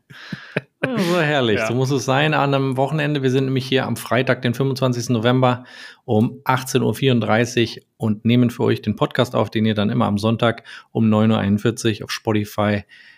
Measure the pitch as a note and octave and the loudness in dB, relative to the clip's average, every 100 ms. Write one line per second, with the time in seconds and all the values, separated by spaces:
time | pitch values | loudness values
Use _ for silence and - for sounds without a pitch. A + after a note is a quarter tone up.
0 | _ - - - - - - _ C4 A#3 | _ -20 -16 -16 -8 -8 -8 _ -6 -2
1 | F3 F3 D3+ D3 A#2+ G2+ A2 A#2 C3 C#3+ | 0 0 0 2 2 0 0 -2 0 -2
2 | C3+ C3+ D3+ D3 C#3+ C#3 C3+ C3 C3+ D#3 | 0 0 2 2 0 0 0 0 -2 -2
3 | D3 D3 C3 C3 C3+ C3 C3 C3 A2 A#2 | -2 0 0 0 0 -2 0 -2 -2 -6
4 | - A#2 C3 B2+ B2 A#2 C3+ B2+ C3 A#2+ | -2 0 0 0 -2 0 -2 0 -2 -2
5 | A#2 A#2+ A#2 B2+ B2+ B2 - - - - | -2 0 2 4 4 2 -6 -20 -20 -20
6 | - G#2+ A#2 - - B2+ C3 B2+ A#2+ A2 | 0 2 2 -2 -2 -2 0 0 0 0
7 | C3+ A#2+ G#2+ A2 A#2 - A2 - _ _ | 2 2 2 2 2 0 0 -2 _ _
8 | A2 G#2 A2 A#2+ A#2+ - A2+ A#2 - G#2 | -4 -2 2 4 2 2 0 0 -2 -2
9 | D3 - A#2 A#2+ A2 A2+ A2 G#2+ G#2 B2 | -2 0 0 0 -2 0 0 0 -2 0
10 | G#2 G2+ A2 A2+ A#2 A2+ - - - A#2+ | 0 0 0 2 0 0 -8 -20 -8 -2
11 | A2+ G#2+ A2 G#2+ G2 G#2 B2 - A#2 G#2 | 2 4 4 2 2 0 0 -2 -2 -4
12 | - - - G#2+ G#2 - G#2 G2+ - - | -6 -6 -2 -2 -2 -2 0 0 -4 -18
13 | - | -20